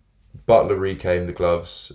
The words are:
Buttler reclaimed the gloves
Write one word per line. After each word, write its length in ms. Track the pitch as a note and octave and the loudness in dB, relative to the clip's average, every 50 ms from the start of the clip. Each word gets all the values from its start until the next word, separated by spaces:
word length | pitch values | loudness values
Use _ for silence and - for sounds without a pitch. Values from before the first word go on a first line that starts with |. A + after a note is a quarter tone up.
| _ _ _ _ _ _ - - - - | _ _ _ _ _ _ -20 -6 2 4
Buttler 300 | A#2 A2 - G2 G2+ F#2+ | 6 6 6 4 0 -2
reclaimed 500 | F#2+ F#2+ F#2+ - - F#2 F2 F2 F2 F2 | -2 -4 -4 -4 -2 -2 0 0 -2 -4
the 40 | E2+ | -4
gloves 600 | - F2+ E2+ E2+ E2+ E2+ - - - - - - | -2 0 0 0 0 -4 -8 -12 -14 -14 -14 -16